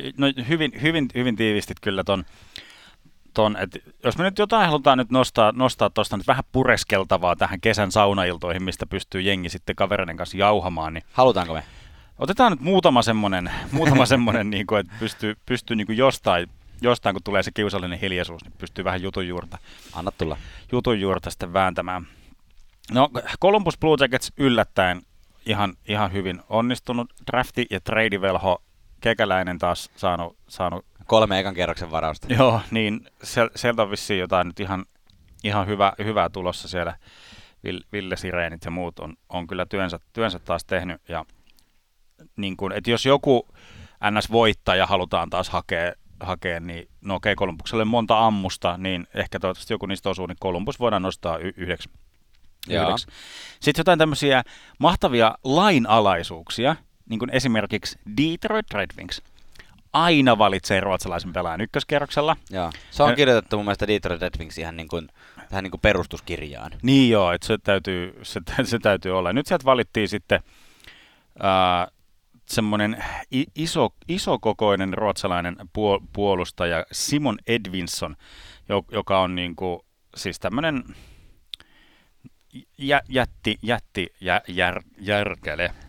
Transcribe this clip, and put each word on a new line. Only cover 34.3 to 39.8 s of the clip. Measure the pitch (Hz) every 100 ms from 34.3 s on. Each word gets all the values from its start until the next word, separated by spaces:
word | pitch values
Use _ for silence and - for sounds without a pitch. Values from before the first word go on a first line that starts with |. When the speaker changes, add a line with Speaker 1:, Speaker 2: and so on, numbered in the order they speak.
| 92 87
Speaker 1:
nyt | -
ihan, | 95 95 - _ _ _ _ -
ihan | 107 104 95
hyvä-, | 101 98 -
hyvää | 104 104 85
tulossa | 98 90 - 85
siellä. | 90 85 - - - - - - _ -
Vil-, | 92 -
Ville | 104 95 90
Sireenit | 95 87 82 82
ja | 87
muut | 87 87 -
on, | 82 80 -
on | 90 85
kyllä | 90 87
työnsä, | 98